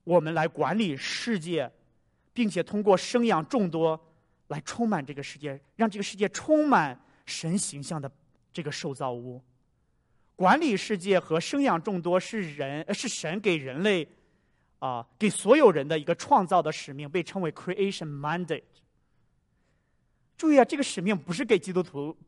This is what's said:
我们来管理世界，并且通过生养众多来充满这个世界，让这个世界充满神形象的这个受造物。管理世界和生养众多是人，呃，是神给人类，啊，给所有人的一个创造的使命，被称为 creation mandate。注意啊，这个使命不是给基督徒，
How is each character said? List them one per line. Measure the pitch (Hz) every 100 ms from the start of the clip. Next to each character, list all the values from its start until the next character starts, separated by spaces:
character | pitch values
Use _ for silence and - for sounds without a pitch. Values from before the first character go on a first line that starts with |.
我 | 165 175
们 | 156
来 | 165 165
管 | 139 143 208
理 | 196 135
世 | - - 240 202
界， | 165 160 120 - _ _ _ _ _
并 | - 214
且 | 170
通 | - 208
过 | 208 185
生 | - 247 233
养 | 165 147
众 | 262 180
多 | 160 160 160 _ _ _ _ -
来 | 151
充 | - - 226
满 | 180
这 | 135
个 | 143
世 | 135 123
界， | 143 139 _
让 | - 226
这 | 202
个 |
世 | 202 190
界 | 196
充 | - - 311 302
满 | 214 143 123 _ _ -
神 | - 160 196
形 | - 143
象 | 143 160
的 | 135 - _ _ _
这 | -
个 | 147
受 | - 160
造 | 135 135
物。 | 120 123 127 - _ _ _ _ _ _ _ _
管 | - 180 277
理 | 320
世 | 190 - 202
界 | 190 185
和 | - 160
生 | - 285
养 | 269 165
众 | 214 180
多 | 170 180
是 | - 226 165
人， | 143 135 147
呃， | -
是 | 202 247
神 | - 156 202
给 | 202 160
人 | 131 135
类， | 208 180 143 _ _ _ _ _ _ -
啊， | 135 120 - -
给 | 214
所 | - 196 302
有 | 247
人 | 151 143
的 | 160
一 |
个 | 147
创 | 170 - 262 180
造 | 180
的 | 151
使 | - -
命， | 139 143
被 | 180
称 | 156 196
为 | 165
creation | - - 180 196 190 160 143
mandate。 | 147 175 165 147 - _ _ _ _ _ _ _ _ _ _ _ _ _ _ _ _ -
注 | 311
意 | 277
啊， |
这 | 233 294
个 |
使 | 262 -
命 | 180 196
不 | -
是 | 170
给 | 240 202
基 | 185
督 | 180
徒， | 175 143 147 -